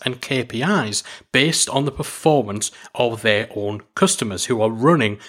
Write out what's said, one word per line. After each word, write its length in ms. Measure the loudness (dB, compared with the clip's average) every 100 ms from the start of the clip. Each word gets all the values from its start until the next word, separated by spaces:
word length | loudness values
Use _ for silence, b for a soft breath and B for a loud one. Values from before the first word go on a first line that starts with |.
| -8
and 160 | -8
K 240 | -4 -4 -4
P 160 | -4
Is 420 | 0 0 0 -6 B B B
based 340 | 2 2 2 0
on 160 | 0
the 80 | -2
performance 800 | -4 -8 0 2 4 2 -4 -6 B B 0
of 260 | 0 2
their 280 | 2 2 0
own 280 | -6 -6 -6 -10 0
customers 500 | 2 2 -4 -4 -2
who 160 | 0
are 80 | 0
running 500 | 2 2 4 2 -2